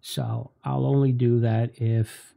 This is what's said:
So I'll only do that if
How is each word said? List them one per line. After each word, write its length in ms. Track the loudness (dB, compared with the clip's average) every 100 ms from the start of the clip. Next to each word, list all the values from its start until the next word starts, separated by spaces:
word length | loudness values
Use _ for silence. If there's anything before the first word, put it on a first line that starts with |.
So 500 | -10 -6 -4 -4 -8 _
I'll 220 | -6 -2 2
only 260 | 2 2
do 260 | 2 2 2
that 400 | 2 0 -2 -2
if 540 | 0 0 -2 -6 -20